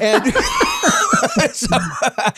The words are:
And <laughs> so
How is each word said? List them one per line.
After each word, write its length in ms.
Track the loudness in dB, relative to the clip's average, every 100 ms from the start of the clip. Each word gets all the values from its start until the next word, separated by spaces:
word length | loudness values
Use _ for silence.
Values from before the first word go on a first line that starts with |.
And 220 | 2 2 2
<laughs> 1300 | 0 0 0 -2 0 0 0 2 0 0 0 -2
so 140 | -2 -2 -2 -2 -4 -4 -2 -4